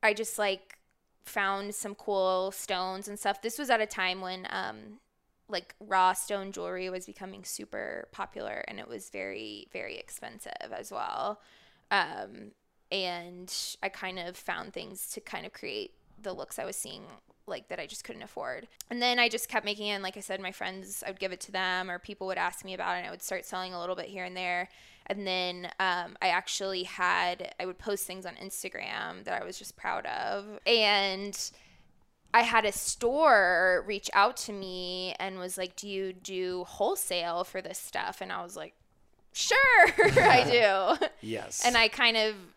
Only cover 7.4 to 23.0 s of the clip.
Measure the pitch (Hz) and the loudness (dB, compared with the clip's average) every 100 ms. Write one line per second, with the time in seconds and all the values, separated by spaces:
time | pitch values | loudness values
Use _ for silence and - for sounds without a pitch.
7.4 | 185 - 208 - - - - - 196 - | -10 -10 -8 -6 -6 -6 -10 -10 -10 -6
8.4 | - - - - - 117 - 101 95 98 | -6 -6 -8 -10 -10 -12 -10 -8 -6 -6
9.4 | 110 104 - - 101 - - - - 214 | -10 -12 -12 -10 -10 -10 -12 -14 -14 -14
10.4 | - - - - 208 202 - - 202 214 | -12 -10 -10 -10 -10 -8 -6 -4 -4 -6
11.4 | _ - _ _ _ 202 156 160 98 - | _ -20 _ _ _ 0 2 -4 -10 -12
12.4 | 208 _ _ _ _ 196 185 175 175 180 | -20 _ _ _ _ -2 -2 -4 -10 -16
13.4 | 180 - - - 196 190 185 185 175 185 | -8 -6 -6 -6 -6 -6 -8 -6 -10 -10
14.4 | - 175 - 185 170 190 - - - - | -8 -6 -6 -10 -12 -10 -10 -10 -10 -10
15.4 | 160 - - 104 101 _ _ - 208 185 | -10 -12 -10 -8 -8 _ _ -12 -10 -8
16.4 | 147 - 185 190 - - - 120 _ _ | -10 -8 -8 -8 -10 -12 -16 -20 _ _
17.4 | - 190 - 175 147 - - - - - | -10 -10 -8 -12 -10 -12 -12 -14 -12 -10
18.4 | 120 123 - _ - 240 247 247 233 226 | -8 -8 -12 _ -10 0 2 4 4 2
19.4 | - 247 214 208 208 202 190 202 196 190 | -2 -2 -2 -4 -4 -4 -4 -10 -8 -6
20.4 | 190 190 185 190 190 202 - 190 190 180 | -6 -6 -8 -8 -10 -10 -10 -6 -6 -6
21.4 | - 196 185 185 185 175 - 202 190 185 | -8 -4 -2 -2 -4 -8 -10 -8 -4 0
22.4 | 175 - 190 185 180 180 | -2 -2 -10 -6 -2 -2